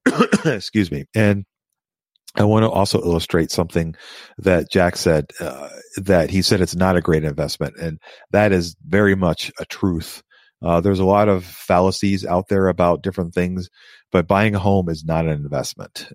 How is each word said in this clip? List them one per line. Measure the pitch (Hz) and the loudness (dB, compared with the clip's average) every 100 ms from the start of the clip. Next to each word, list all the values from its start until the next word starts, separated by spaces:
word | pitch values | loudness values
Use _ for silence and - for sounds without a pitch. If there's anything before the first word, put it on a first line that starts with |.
<coughs> | - - 226 208 | -4 0 0 0
Excuse | 165 110 - 110 92 | -2 -4 -4 -2 -2
me. | 71 71 | -4 -6
And | 110 104 101 98 _ _ _ _ _ _ _ - | 0 2 2 -4 _ _ _ _ _ _ _ -12
I | - | -2
wanna | 104 110 110 | 2 4 2
also | - 101 - | 2 0 0
illustrate | 87 85 - 85 80 | 0 -2 0 -2 -2
something | - 87 87 82 80 - - - - | -2 -2 -2 -4 -8 -18 -20 -20 -4
that | 95 90 - | 0 2 2
Jack | 98 87 - | 2 2 0
said, | 90 78 71 - | 0 0 0 -8
uh, | 82 67 73 - - - | -12 -12 -16 -20 -14 -8
that | 95 90 78 | 2 2 2
he | 92 | 0
said | 90 104 | 2 2
it's | 87 | 0
not | 85 92 90 | 0 2 2
a | |
great | 85 80 | 2 0
investment. | 76 73 73 - 78 - | 0 -4 -6 -6 -8 -8
And | 82 80 - - _ | -10 -10 -16 -20 _
that | 101 107 | 2 4
is | 95 85 - | 2 -2 -10
very | 76 95 104 | -2 2 4
much | 95 90 78 - - | 2 0 -2 -6 -12
a | |
truth. | - - 101 85 - - _ _ _ _ | -14 -4 -4 -4 -6 -16 _ _ _ _
Uh, | 87 85 | -2 0
there's | 92 95 | 2 2
a | |
lot | 92 101 104 | 2 4 4
of | 95 | 0
fallacies | 87 - - 90 92 95 101 98 87 | -4 -12 0 2 2 0 -2 -2 -2
out | 90 98 | -2 0
there | 98 95 | 0 0
about | 82 87 82 | 2 2 0
different | 98 92 85 | -4 -6 -6
things, | 90 90 92 90 _ - - _ | -2 -2 -4 -10 _ -20 -20 _
but | 92 82 | -2 2
buying | 98 107 101 | 2 2 0
a | |
home | 98 98 87 | 2 2 0
is | 80 | -4
not | 80 80 82 | -4 -2 0
an | |
investment. | 76 71 71 - - - - - | -2 -4 -6 -8 -10 -16 -16 -18